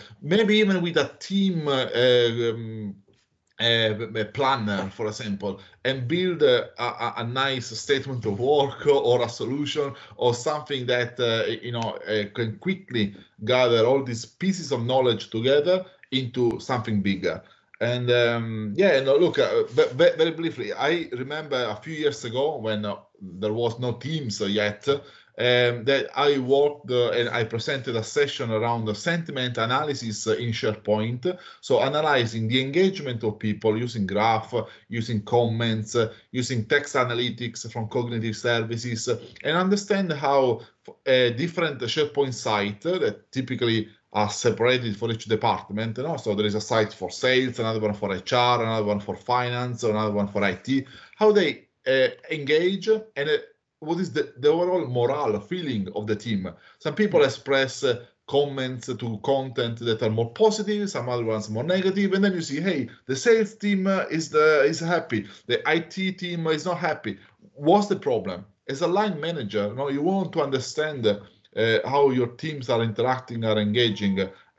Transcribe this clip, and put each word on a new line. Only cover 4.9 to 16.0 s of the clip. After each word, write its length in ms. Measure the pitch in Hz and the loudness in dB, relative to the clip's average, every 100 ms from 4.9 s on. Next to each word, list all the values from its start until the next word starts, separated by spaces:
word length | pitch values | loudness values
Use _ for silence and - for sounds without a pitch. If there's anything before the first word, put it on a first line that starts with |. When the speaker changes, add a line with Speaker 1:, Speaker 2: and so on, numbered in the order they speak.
| - 107 | -6 -6
Speaker 1:
example, 520 | 107 110 98 101 - - _ 127 | -6 -6 -6 -6 -8 -14 _ -4
and 220 | 135 120 | -4 -2
build 340 | 175 185 160 | -2 0 4
a, 280 | 143 120 - - | 4 4 2 -6
a, 300 | 120 - 117 - | -6 -4 -6 -4
a 60 | |
nice 440 | 117 131 135 131 - | -4 -2 -2 -2 -6
statement 580 | 117 - 135 135 123 107 | -6 0 0 0 -4 -4
of 140 | 101 | 0
work 460 | 131 147 139 - 147 | 2 2 2 0 2
<laughs> 0 | |
or 340 | 139 117 120 | 4 4 4
a 80 | 117 | 2
solution 640 | - 117 143 143 151 139 - - - | -4 -6 -4 -4 -4 -4 -8 -18 -2
or 160 | 120 | 0
something 540 | 117 160 151 151 135 123 | 0 -2 -4 -4 -4 0
that, 320 | 123 117 113 | 0 0 -2
uh, 260 | 117 113 92 120 | 0 0 -2 -4
you 100 | 120 | -6
know, 260 | 120 110 - 90 | -6 -6 -6 -4
uh, 160 | 107 101 | -2 -2
can 240 | - 110 107 | -2 -2 -4
quickly 580 | 185 190 - 120 98 - - - 107 | -6 -6 -4 -2 -2 -4 -20 -6 2
gather 400 | 127 123 117 113 | 4 6 6 4
all 180 | 135 | 2
these 220 | 127 113 - | 0 -6 -10
pieces 460 | - 190 175 135 | -4 -2 -2 -2
of 120 | 120 | -2
knowledge 460 | 117 131 123 104 - | 0 2 2 0 -4
together 560 | 113 127 147 170 185 - _ | -2 4 4 4 0 -2 _